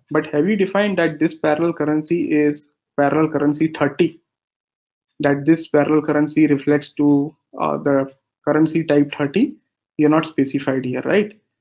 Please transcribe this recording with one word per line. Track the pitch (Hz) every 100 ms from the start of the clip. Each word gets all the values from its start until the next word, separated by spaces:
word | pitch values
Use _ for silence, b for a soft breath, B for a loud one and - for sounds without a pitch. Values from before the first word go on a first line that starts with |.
| -
but | 156 151
have | 147 175
you | 214
defined | 185 196 208 175
that | 165 151
this | 160
parallel | 160 156 151 170
currency | 165 151 156 156 175 -
is | 151 147 147 - _ _ -
parallel | 143 151 156
currency | 143 147 147 160 -
thirty, | 147 - 165 - _ _ _ _ _ _ _ _ _ -
that | 143 143
this | 143 160 -
parallel | 151 143 151
currency | 151 147 151 156 151
reflects | 139 147 147 -
to, | - 147 143 147 _ _ -
uh, | - 147
the | 143 135 135 - _ _
currency | 151 151 156 160
type | 156 147 147 -
thirty? | 143 190 285 - _ _ _ -
You're | 147
not | 156 160
specified | - 135 139 - 131
here, | 127 123
right? | 131 190 208 - _ _